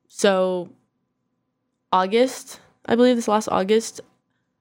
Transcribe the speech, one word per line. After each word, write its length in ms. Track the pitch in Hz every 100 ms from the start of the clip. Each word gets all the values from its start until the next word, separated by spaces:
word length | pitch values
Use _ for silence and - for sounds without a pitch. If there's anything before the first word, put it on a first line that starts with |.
| _
so 600 | - 208 190 185 180 175 - _ _ _ _ _ _ _ _ _ _ _
August, 680 | 185 190 226 262 - - - _ _ -
I 100 | 233
believe 200 | 247 240
this 120 | 233
last 200 | 214 -
August, 520 | 185 190 220 220 - - _ _ _ _ _